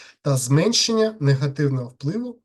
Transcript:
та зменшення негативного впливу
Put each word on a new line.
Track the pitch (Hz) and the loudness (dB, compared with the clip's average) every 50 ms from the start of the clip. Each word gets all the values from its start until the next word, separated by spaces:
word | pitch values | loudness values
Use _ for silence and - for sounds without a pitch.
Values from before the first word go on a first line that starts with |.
| - - _ _ | -20 -20 _ _
та | - 147 139 | -2 -2 -2
зменшення | 131 127 123 139 151 175 220 233 - - - 226 220 220 220 220 - | 0 0 2 2 2 4 2 2 2 0 0 2 2 0 0 0 0
негативного | 147 139 139 135 151 143 139 - 147 139 135 127 123 120 | 2 2 2 2 0 -2 -2 -2 -2 0 0 -2 -6 -8
впливу | - - 139 143 190 226 247 247 233 - _ | -12 -6 -6 -4 -4 -4 -6 -8 -10 -10 _